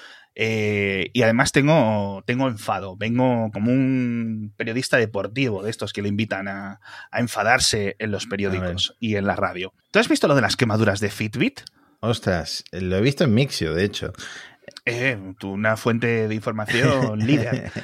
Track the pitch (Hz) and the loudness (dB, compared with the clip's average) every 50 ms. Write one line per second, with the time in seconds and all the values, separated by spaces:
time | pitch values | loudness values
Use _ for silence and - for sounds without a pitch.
0 | - - - - - _ _ - 113 113 110 110 107 104 104 101 101 98 98 95 | -20 -20 -20 -20 -20 _ _ -2 -2 0 0 0 0 2 2 2 2 2 0 0
1 | 90 - - 120 120 113 113 120 147 - - 147 139 147 160 160 123 110 110 104 | -2 -2 2 2 4 4 4 4 2 2 4 4 4 6 4 4 4 4 2 0
2 | 101 98 98 95 - - 120 127 135 131 113 104 - - 104 92 95 98 92 98 | -2 -2 -6 -8 -4 -4 -2 0 0 -2 -2 -4 -4 -4 -4 -4 -4 -8 -8 -4
3 | 104 113 117 123 127 127 123 117 113 110 101 101 104 120 127 135 135 131 135 127 | -2 0 2 2 4 4 2 2 0 -2 -2 0 0 2 4 4 2 2 2 0
4 | 123 120 117 117 117 113 110 110 107 104 104 _ 117 113 113 123 - - - 131 | 0 0 -2 -2 -2 -4 -4 -6 -8 -10 -8 _ -6 -4 -4 -4 -2 2 2 2
5 | 113 107 113 98 95 101 110 135 139 123 104 92 98 110 113 - 110 101 - - | 2 2 0 -4 -4 -4 -2 -2 0 0 0 -2 -4 -6 -6 -6 -8 -6 -6 -4
6 | 101 104 104 101 113 104 101 98 98 101 98 98 101 98 98 - _ - - - | -2 -2 0 0 -2 -2 -4 -6 -6 -8 -8 -10 -10 -12 -14 -16 _ -20 -20 -20
7 | - - - 110 120 113 - 113 101 110 123 127 - - - 110 101 98 - - | -18 -6 -4 -2 -2 -2 -2 0 4 4 4 4 4 2 0 0 -2 -2 -4 -4
8 | 110 110 101 92 - - 101 98 101 98 92 92 92 90 85 90 - - - _ | -4 -4 -4 -4 -4 -6 -4 -2 -2 -2 -2 -2 -2 -4 -2 -2 -4 -4 -4 _
9 | 117 110 107 101 98 101 90 92 101 90 92 90 92 95 - _ _ _ - 196 | -2 0 0 2 2 0 0 0 -2 -4 -4 -6 -8 -10 -12 _ _ _ 2 2
10 | 240 - 320 - - 175 143 139 110 98 - - 127 110 107 110 110 104 98 101 | 2 4 2 2 4 4 4 4 4 2 2 2 2 2 4 4 4 2 2 2
11 | 107 98 - - 110 107 107 120 165 269 - - - - - _ _ _ _ _ | -2 -4 -2 -4 -6 -4 -2 0 -2 -2 -2 -6 -16 -20 -20 _ _ _ _ _
12 | - 113 120 - - 107 92 85 - - - - - - - 87 95 90 92 95 | -2 -2 -2 0 0 0 0 0 -2 -4 -8 -10 -10 -10 -8 -6 -2 0 2 2
13 | 110 139 139 - 180 135 104 117 143 135 - - - 78 78 85 98 104 - - | 2 2 2 2 2 4 4 4 2 2 -2 -4 -2 -2 0 0 0 0 -2 -6
14 | - 107 101 - - - - - - - - _ _ - - - - 120 117 120 | -8 -8 -10 -10 -14 -16 -16 -16 -18 -20 -20 _ _ -20 -20 -8 -6 -6 -4 -2
15 | 131 135 123 101 95 95 95 - - 98 98 101 107 110 110 110 - 123 113 117 | -2 -2 -2 -4 -8 -12 -12 -10 -8 -6 -4 0 0 0 0 2 2 2 2 2
16 | 123 117 117 113 110 107 110 110 - 120 113 110 107 104 - 117 131 - - 135 | 2 2 2 2 0 0 -2 -2 -4 -4 -4 -4 -4 0 2 4 4 4 4 4
17 | 131 120 107 107 110 120 147 139 107 120 127 120 - - - - | 2 0 0 0 2 2 2 2 2 0 -2 -4 -6 -8 -10 -10